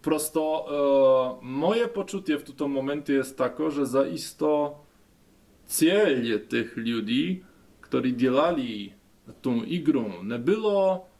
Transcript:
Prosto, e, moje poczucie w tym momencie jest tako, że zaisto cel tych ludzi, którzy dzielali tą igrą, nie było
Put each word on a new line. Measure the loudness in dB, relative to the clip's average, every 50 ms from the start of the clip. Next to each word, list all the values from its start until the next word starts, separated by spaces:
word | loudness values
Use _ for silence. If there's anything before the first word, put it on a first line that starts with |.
Prosto, | 0 0 0 0 -2 -2 -2 -2 0 0 -2 -4 -4 -4 -2 0 2 4 4 6 6 6 6 6 4 0 -4 -8
e, | -12
moje | -8 -4 0 2 2 2 2 0 -2
poczucie | -2 -6 -8 -6 -8 -8 -2 -2 -2 -2
w | -2 -12
tym | -8 -6 -4 -2
momencie | -2 -2 -2 -2 -4 -4 -2 0
jest | 0 0 0 -2 -4 -4
tako, | -4 -4 -2 -4 -4 -2
że | -2 -2 -2
zaisto | 0 2 0 0 0 -2 -8 -10 -12 -6 -2 0 0 2 0 0 -4 -6 -12 -20 _ _ _ _ _ _ _ _ _ _ _ _ _ _ _ _
cel | -8 0 2 4 4 6 6 4 4 4 2 0 0 -2 -2 -4 -2
tych | -4 -4 -2 -4 -8
ludzi, | -6 -4 -2 -2 -2 -2 0 0 0 0 0 -2 -6 -8 -20 _ _ _ _ _ _
którzy | -8 -4 -2 0 0 0
dzielali | 0 2 2 2 4 4 2 2 0 -2 -4 -6 -8 -8 -10 -12 -14 _ _ _ _ _ _ -20 -20 -8
tą | -4 -2 -2 -2 -2
igrą, | -2 -4 0 0 2 2 2 0 -2 -8 -10 -8
nie | -8 -6 -2
było | 0 0 0 2 2 0 2 2 2 2 0 -2 -6 -16 _